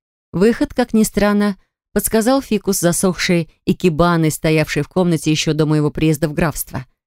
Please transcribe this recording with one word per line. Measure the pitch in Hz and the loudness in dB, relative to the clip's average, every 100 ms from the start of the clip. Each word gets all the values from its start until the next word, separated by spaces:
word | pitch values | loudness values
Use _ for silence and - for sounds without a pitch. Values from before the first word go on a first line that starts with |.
| _ _ _ | _ _ _
Выход, | 165 214 226 285 | 0 2 2 -2
как | - 247 | -2 0
ни | 220 | 0
странно, | 214 - 202 208 208 196 _ _ _ | 0 0 0 2 0 -4 _ _ _
подсказал | - - 220 220 269 | -4 -2 0 2 0
фикус, | - 208 - 196 | 0 -2 -2 -2
засохший | 170 165 190 170 - 175 160 _ | 0 0 -2 -2 -2 -2 -2 _
икебаной, | - - 180 147 175 170 156 | -4 0 0 2 2 2 0
стоявший | - 165 156 151 151 | 0 0 0 0 -4
в | 143 | -4
комнате | 185 175 160 156 | -2 0 0 0
ещё | 156 - | -2 0
до | 151 | 0
моего | 151 151 147 | 0 0 0
приезда | - 156 151 156 | 0 0 0 -4
в | |
графство. | 147 165 - - - 131 _ | -2 -4 -4 -10 -12 -14 _